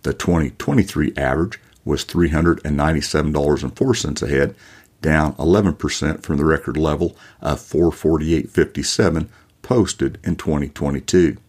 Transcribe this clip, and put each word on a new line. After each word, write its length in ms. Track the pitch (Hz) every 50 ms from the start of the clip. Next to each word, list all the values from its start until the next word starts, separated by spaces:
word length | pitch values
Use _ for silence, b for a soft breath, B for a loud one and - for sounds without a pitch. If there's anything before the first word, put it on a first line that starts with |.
| _
The 120 | 73 69
twenty 380 | - - - 87 82 78 65 -
twenty-three 600 | _ - - 143 131 107 - - - 76 69 - -
average 420 | 69 65 65 73 85 104 - - b b b b _
was 200 | - 73 69 -
three 260 | - - 87 87 82
hundred 320 | 76 78 82 85 82 - -
and 140 | 78 73 71
ninety-seven 540 | 71 78 80 76 71 - - 78 76 76 76
dollars 300 | 73 71 73 73 67 -
and 140 | 65 -
four 180 | - - 135 120
cents 280 | - - 76 71 - -
a 40 |
head, 280 | 64 69 67 69 - - B B B B B B B B _ -
down 320 | 80 78 78 76 76 - -
eleven 360 | 67 78 90 90 101 92 76
percent 500 | - - - - - - 76 80 - -
from 140 | - 80 71
the 80 | 73
record 320 | 78 80 78 - - 69 73
level 360 | 78 78 76 73 85 85 - B B B B B B
of 180 | - 76 -
four 320 | - - - 78 85 85 78
forty-eight 560 | - - 78 80 78 76 80 82 78 - -
fifty-seven 800 | - - 80 - - - - - - - 117 92 80 80 80 - b b b b b _
posted 580 | _ - 127 123 101 92 - - - 67 - - -
in 120 | - 87
twenty 340 | - - - 78 73 71 69
twenty-two. 680 | - - - 71 69 67 - - - 92 87 78 - - _